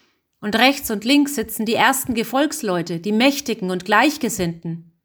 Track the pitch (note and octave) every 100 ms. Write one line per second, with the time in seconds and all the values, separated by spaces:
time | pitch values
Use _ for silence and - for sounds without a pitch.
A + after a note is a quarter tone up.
0 | _ _ _ _ G#3+ A3+ B3+ C#4 - G#3
1 | A3+ C#4+ C#4+ - - - A3 A3 A3 C4
2 | - A3+ A3 C4 D4+ - G3+ F3 E3+ E3+
3 | G3 G#3+ C#4 C#4+ - A3+ F#3 F#3 G3 G#3+
4 | D4 D4 A3+ - E3+ E3 E3+ E3 - _